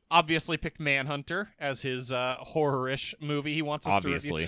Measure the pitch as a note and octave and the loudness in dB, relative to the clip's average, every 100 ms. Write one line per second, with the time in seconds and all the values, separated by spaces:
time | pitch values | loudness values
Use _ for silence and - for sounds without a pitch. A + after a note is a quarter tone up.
0 | - E3 D#3 D#3+ - D#3 D#3+ - D3 C#3 | 4 4 6 2 0 -2 -4 -4 0 0
1 | C#3+ C#3+ C#3 F3+ G#3 - C#3+ B2+ C3+ B2+ | 0 -4 -4 -6 -6 -6 -4 -2 -4 -4
2 | B2 B2+ B2+ B2 - D#3 D3 C3 C3 C#3 | -2 -2 -2 -4 -4 0 2 2 0 -2
3 | - - D3 D3 D3 D3+ D3 D3 - G3 | -4 -6 -4 -2 -2 -2 -2 -2 2 2
4 | F3 D#3+ D3 D#3+ | 2 -2 -2 -2